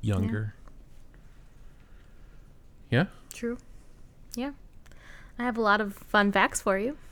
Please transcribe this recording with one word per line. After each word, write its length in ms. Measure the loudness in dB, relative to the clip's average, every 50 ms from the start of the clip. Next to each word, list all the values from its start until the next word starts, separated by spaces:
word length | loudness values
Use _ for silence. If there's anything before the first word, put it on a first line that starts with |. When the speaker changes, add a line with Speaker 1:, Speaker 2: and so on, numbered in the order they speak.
| 2
Speaker 1:
younger. 520 | 2 2 2 2 0 0 -2 -4 -6 -8 -10 -18 -20 -18 -20 -20 -20 -20 -20 -20 -20 -20 -20 -20 -20 -20 -20 -20 -20 -20 -20 -20 -20 -20 -20 -20 -20 -20 -20 -20 -20 -20 -20 -20 -20 -20 -20 -20 -20 -20 -20 -20 -20 -20 -20 -8 0
Speaker 2:
Yeah. 80 | 2 2
Speaker 1:
Yeah? 80 | 2 2 -2 -14 -20 -18 -14
Speaker 2:
True. 240 | -8 -6 -6 -6 -6 -10 -16 -20 -20 -20 -20 -20 -20 -20 -20 -20 -20 -20 -12 -8
Yeah. 160 | -6 -6 -6 -8 -10 -18 -20 -20 -20 -20 -18 -18 -18 -18 -18 -20 -18 -20 -20 -8 -4
I 60 | -2
have 120 | -2 0
a 60 | 2 4
lot 180 | 4 4 4
of 140 | 4 0 -4
fun 360 | -10 -16 2 4 6 6 6
facts 300 | 6 6 4 4 2 0
for 180 | 0 2 2 2
you. 180 | 0 -2 -4 -6 -12 -18